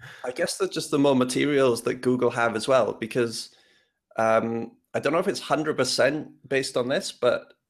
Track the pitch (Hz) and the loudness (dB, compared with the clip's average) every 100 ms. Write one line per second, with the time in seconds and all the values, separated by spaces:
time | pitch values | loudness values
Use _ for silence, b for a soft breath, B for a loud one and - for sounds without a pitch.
0 | B B 127 143 175 - 185 160 156 147 | B B -8 -4 -4 -4 -4 -4 -2 2
1 | 143 127 127 135 139 143 131 117 123 127 | 4 4 2 0 2 4 4 2 -2 -2
2 | 127 123 120 120 117 110 135 131 107 - | 0 2 0 2 0 0 2 2 2 -2
3 | 110 127 117 113 - b b b b b | -4 -2 -2 -4 -14 b b b b b
4 | _ - 113 113 113 117 117 - _ 117 | _ 0 2 4 2 -4 -8 -14 _ -4
5 | 139 165 190 127 - 147 151 139 123 - | 0 0 -2 -4 -2 -2 0 -2 0 2
6 | 127 151 - - - 135 131 135 123 165 | 2 0 -6 -16 -4 -4 -2 -4 -2 -4
7 | - - 123 - - _ | -6 -2 0 0 -4 _